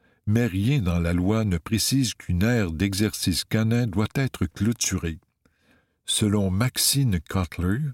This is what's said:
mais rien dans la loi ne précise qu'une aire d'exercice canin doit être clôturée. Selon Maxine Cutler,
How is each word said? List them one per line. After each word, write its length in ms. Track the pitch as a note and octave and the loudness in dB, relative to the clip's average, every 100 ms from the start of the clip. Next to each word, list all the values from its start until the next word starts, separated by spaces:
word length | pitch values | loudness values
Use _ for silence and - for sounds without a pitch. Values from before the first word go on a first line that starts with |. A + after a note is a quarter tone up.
| _ _ - | _ _ 0
mais 200 | A2+ A#2+ | 2 2
rien 340 | F#2 A2 D3 | 0 2 2
dans 180 | F2+ F2 | 2 2
la 140 | E2+ | 2
loi 320 | F2 F#2 A2 | 2 2 0
ne 140 | G#2+ E2+ | 0 -2
précise 560 | - A2 - C3+ A#2+ | -2 -2 0 0 -2
qu'une 280 | - - F2 | -4 -4 0
aire 300 | A2 A#2+ F2+ | 2 2 0
d'exercice 720 | D#2 G2+ F#2+ G#2+ - - E2 | 0 -2 2 -2 0 -2 -2
canin 420 | - A2 A2 A#2+ A#2+ | -2 0 2 0 0
doit 220 | F2+ G#2+ | -2 -2
être 320 | C#3 C3 - F#2 | -2 -4 -4 -6
clôturée. 720 | - G#2 A#2 - F2+ E2 D#2 _ _ _ _ _ _ _ _ - | 0 -2 0 -2 -2 -4 -8 _ _ _ _ _ _ _ _ -6
Selon 440 | - G#2+ G#2 F#2+ | 0 2 2 0
Maxine 680 | F#2+ B2+ - - C#3 C3 F2 | 0 0 0 0 2 2 0
Cutler, 600 | - G2 F2 - F2+ A2+ D3+ | -2 -2 -2 -2 -2 0 -4